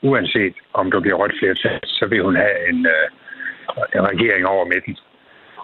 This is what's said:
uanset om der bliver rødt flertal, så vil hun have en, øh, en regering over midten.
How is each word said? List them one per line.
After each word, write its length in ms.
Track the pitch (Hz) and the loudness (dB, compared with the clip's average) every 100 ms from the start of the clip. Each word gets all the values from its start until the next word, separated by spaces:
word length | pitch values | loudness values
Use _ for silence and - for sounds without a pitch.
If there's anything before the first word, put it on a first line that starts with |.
uanset 520 | 135 127 87 113 95 - - | 0 2 0 0 0 -4 -6
om 180 | - 92 | -4 0
der 80 | 101 | 0
bliver 160 | 87 87 | 2 2
rødt 240 | 104 - | 0 0
flertal, 400 | 98 92 98 - | 0 0 -2 -4
så 220 | - - 104 | -6 -4 0
vil 180 | 110 | 2
hun 120 | 95 87 | 2 2
have 220 | 104 92 87 | 2 2 0
en, 160 | 85 82 | 0 2
øh, 200 | 80 76 - - - - - - - - 98 | 2 0 -4 -20 -12 -12 -10 -10 -6 -2 0
en 80 | 95 | 0
regering 340 | 92 117 98 92 | 2 2 2 2
over 180 | 98 87 | 2 2
midten. 320 | 90 - 92 _ _ _ - - - | -2 -2 -12 _ _ _ -20 -20 -20